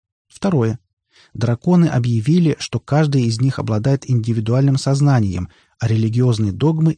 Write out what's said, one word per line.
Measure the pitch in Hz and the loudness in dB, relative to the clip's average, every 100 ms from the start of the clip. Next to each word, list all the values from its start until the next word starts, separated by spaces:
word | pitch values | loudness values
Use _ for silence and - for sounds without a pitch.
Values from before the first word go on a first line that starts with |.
| _ _ _ | _ _ _
Второе. | - 196 160 113 107 _ _ _ _ _ - | -6 -2 0 0 -4 _ _ _ _ _ -6
Драконы | 113 120 175 180 170 | -2 -2 2 4 4
объявили, | 127 120 117 107 175 160 - | 2 0 -2 2 2 2 -2
что | - 117 | -6 -8
каждый | - 143 156 139 117 | -2 0 2 0 0
из | 110 | 0
них | 131 - | -2 -2
обладает | 113 107 123 139 - | -4 -2 0 -2 0
индивидуальным | 123 110 113 107 127 139 135 | -2 -2 -2 0 2 2 0
сознанием, | - 139 143 127 101 90 87 _ _ - | 0 0 2 2 0 -4 -8 _ _ -6
а | 110 | -2
религиозные | 113 113 117 127 110 107 | 0 0 0 0 0 -2
догмы | 95 147 160 160 | -2 -2 0 0